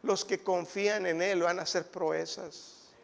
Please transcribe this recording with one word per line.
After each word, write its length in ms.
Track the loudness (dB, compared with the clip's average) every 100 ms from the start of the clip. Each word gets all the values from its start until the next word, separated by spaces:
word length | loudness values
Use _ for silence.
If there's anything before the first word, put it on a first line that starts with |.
Los 220 | 2 0 2
que 180 | -2
confían 600 | 2 0 0 0 0 2 0
en 140 | 2
Él 200 | 2 4
van 160 | 2 0
a 20 |
hacer 260 | 0 -2 -4
proezas. 1000 | -2 0 0 -2 -8 -10 -14 -20 -20 -20 -20